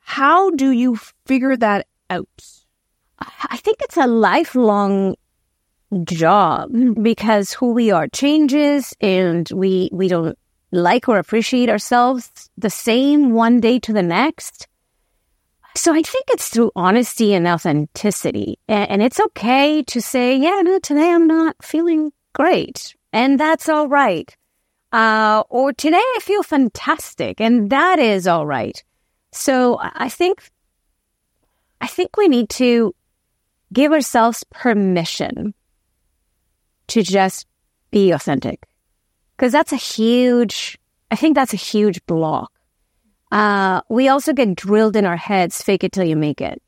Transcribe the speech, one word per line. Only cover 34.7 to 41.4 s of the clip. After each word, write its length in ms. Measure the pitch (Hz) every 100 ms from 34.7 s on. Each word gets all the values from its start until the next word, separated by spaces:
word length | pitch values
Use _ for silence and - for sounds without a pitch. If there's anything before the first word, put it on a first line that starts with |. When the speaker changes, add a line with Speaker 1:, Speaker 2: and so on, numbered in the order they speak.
| 208 190 180 165 - 143 - 208 - _ _ _ _ _ _ _ _ _ _ _ _ -
Speaker 2:
to 160 | 226
just 440 | 185 196 190 - - _ _ _ _
be 220 | 208 190
authentic. 560 | 156 - 139 - - - _ _ _ _ _ _ -
'Cause 140 | 254
that's 220 | 285 330
a 40 | 269
huge, 1000 | - - 220 247 247 240 233 - - - _ _ _
I 60 | 220
think 180 | 320
that's 180 | 277